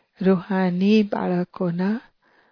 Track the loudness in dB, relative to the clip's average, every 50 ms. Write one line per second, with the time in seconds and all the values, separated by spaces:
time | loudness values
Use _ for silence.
0 | _ _ _ _ 2 2 2 2 0 -4 -2 0 0 0 0 0 2 4 4 4
1 | 2 0 -2 -4 -2 -2 -2 -2 -4 -6 -6 -4 -4 -4 -2 -2 -2 -2 -4 -4
2 | -8 _ _ _ _ _ _ _ _ _